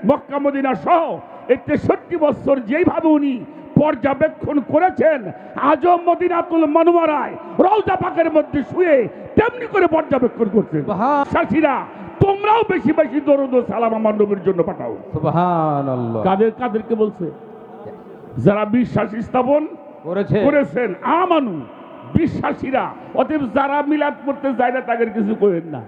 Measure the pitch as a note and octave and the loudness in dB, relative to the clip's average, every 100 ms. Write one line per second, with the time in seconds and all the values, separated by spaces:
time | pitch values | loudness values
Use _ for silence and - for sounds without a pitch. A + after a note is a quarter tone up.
0 | F#3+ C#4+ - C#4 C#4+ C#4 C4+ B3 - E4+ | 2 0 0 -2 -2 0 -2 -2 2 2
1 | D#4 E3+ - - - F3+ - G3 - F#4 | 2 -6 -10 -18 -2 -2 0 -2 0 -2
2 | - E4+ D4 A#3 - C#4 A3 D4 F4 E4+ | -2 0 0 0 0 0 0 0 0 2
3 | E4 D4+ C#4+ B3 D#3+ - - - D4 C#4+ | 2 2 2 -4 -8 -16 -2 2 2 0
4 | C4+ C4+ D#4 D#4 - C#4+ A3+ D4+ F#4 F4+ | -2 0 -2 -2 -2 -2 2 2 2 2
5 | D4 D4 F#3+ - - - C4 D4+ E4 F4 | 2 2 -4 -12 -14 -4 0 2 4 2
6 | E4+ E4+ F4 E4+ E4+ E4 D#4 D4+ E4 E4+ | 2 0 0 0 0 2 4 4 4 4
7 | E4 D4 A3+ - - - F4 G#4+ G4 F#4 | 2 0 -4 -8 -12 2 4 4 2 -2
8 | F4+ D#4 E4 D#4 D4+ D4 C4 - F4+ C#4 | -2 0 2 2 0 -4 -4 0 4 4
9 | G#3+ - - - A4 B4 A#4 G4+ F4 D#4+ | 2 -6 -4 0 0 0 -2 2 2 2
10 | D4 C4 A#3+ - A3 G#3 F3 D#3 C#3+ F#3+ | 0 0 0 0 0 2 0 -2 -2 -2
11 | A#3+ C#4+ C#4+ D#4 E4 C4+ D4+ B3 E3+ - | 0 0 0 -2 0 2 2 2 -4 -12
12 | - - G4 G4 G#4 A4 A4 F#4 - D#4+ | -16 0 2 2 4 4 4 0 2 2
13 | D#4 C4 D4 C#4 C4+ B3 A#3 G3+ A3+ A3 | 2 0 2 2 4 0 0 -2 0 0
14 | G#3+ G#3 G#3 G3+ F3+ F3+ - - A#2+ G#2 | 0 2 0 2 0 0 0 -2 -8 -8
15 | - D3+ D3+ D3+ F3+ F3 D#3 C#3+ C#3 B2+ | -8 -4 0 2 2 2 0 0 -2 -2
16 | A#2+ A2+ C#3+ G3 A3+ A3 B3 G#3+ A3 A3+ | -2 0 0 2 2 0 -4 -4 -4 -2
17 | G#3+ - E3+ - - - - - G#3+ - | -2 -2 -10 -10 -18 -20 -20 -18 -18 -18
18 | - - - - - B3+ D#4 B3+ A#3+ - | -20 -20 -14 0 2 2 0 0 0 -2
19 | A3 G#3+ G#3+ B3+ B3 D4 D#4 - - - | -2 -6 -4 -2 2 0 0 -10 -18 -16
20 | D3+ F#3 G3+ G#3+ A3+ D4 C4 - A#3+ F3 | -6 -4 0 2 4 2 0 -2 -4 -4
21 | B3 D#4+ F4+ E4 C4 E3 A2+ - - - | 0 0 2 2 0 -6 -10 -16 -18 -18
22 | - - D#4+ - - C#4+ C4 B3+ F3 A#2+ | -2 0 0 0 -4 -4 -2 -2 -2 -8
23 | - - B3+ D#4 C4+ G#3+ C#4 C#4+ C#4+ D4+ | -10 -2 0 0 0 0 0 0 0 0
24 | D4 D4 C4 C#4 C4+ A#3 B3 B3+ B3 A#3 | 0 -4 -6 -4 -2 0 0 0 -2 -2
25 | A3+ G#3+ G#3 G#3+ G3+ E3+ E3 C#3 | -2 -2 -2 2 2 0 -4 -10